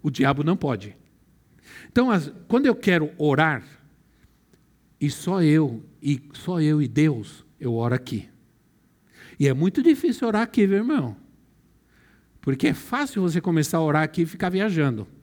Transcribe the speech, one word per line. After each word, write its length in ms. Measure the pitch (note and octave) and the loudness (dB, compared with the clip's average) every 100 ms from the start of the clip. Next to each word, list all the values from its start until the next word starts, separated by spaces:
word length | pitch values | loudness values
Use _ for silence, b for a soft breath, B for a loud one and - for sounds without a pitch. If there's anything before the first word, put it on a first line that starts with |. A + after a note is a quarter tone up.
O 80 | D#3 | -4
diabo 340 | B2+ C#3 C#3 | 0 0 0
não 120 | D3 F#3+ | 0 -2
pode. 400 | D3+ A2+ G2+ - _ _ _ _ _ _ B B B | -2 -4 -8 -20 _ _ _ _ _ _ B B B
Então, 180 | - B3+ | 0 2
as, 220 | G3+ D3 - - | 2 -2 -14 -2
quando 180 | B3 C#4 | 2 2
eu 100 | A3+ | 2
quero 360 | - F3 D3+ - | 2 2 0 0
orar, 460 | D3+ C3+ D#3+ C3 - - _ _ _ _ _ _ _ _ _ _ _ _ | 0 4 2 0 -8 -20 _ _ _ _ _ _ _ _ _ _ _ _
e 100 | C#3+ | -4
só 320 | - - F#3+ | -4 -4 0
eu, 420 | D#3+ D#3 D3 A2+ - _ | 4 4 2 -4 -14 _
e 200 | C#3+ C3+ - | -4 -4 -6
só 280 | - - F3+ | -14 -6 -2
eu 200 | D3+ D3+ | 0 2
e 60 | C3+ | 0
Deus, 580 | A2+ D#3 B2 G#2 - - _ | 2 2 0 -8 -18 -20 _
eu 140 | B2 A#2 | -4 -2
oro 180 | A#2 | 0
aqui. 360 | B2 - G#2 - _ _ _ _ _ _ _ _ B B B | -2 -4 -10 -10 _ _ _ _ _ _ _ _ B B B
E 80 | C#3 | 0
é 60 | |
muito 280 | C3+ F3 A#3+ | 2 0 2
difícil 460 | C#4 D4 E4+ A#3+ A#3 | 2 2 0 -2 -2
orar 160 | G#3+ | 0
aqui, 220 | A3+ - G3+ | 0 2 2
viu, 120 | G3 | 2
irmão? 400 | A#3 D4+ B2 G#2 - _ _ _ _ _ b b b b b b | 0 -2 -2 -8 -20 _ _ _ _ _ b b b b b b
Porque 280 | - C3 - | -4 -2 0
é 60 | |
fácil 480 | - - C4 C#4+ G#3 | -2 -6 -6 -4 -2
você 200 | F3+ E3+ | -2 -2
começar 360 | F3 D#3+ D3+ E3 | 0 0 0 0
a 20 | |
orar 220 | D#3+ D3+ | 0 0
aqui 180 | D#3 - | -2 -2
e 40 | E3 | -4
ficar 240 | - F#3 | -2 -4
viajando. 580 | F#3+ G#3+ E3 C#3+ A2 G2+ - | -2 -2 0 0 -2 -10 -18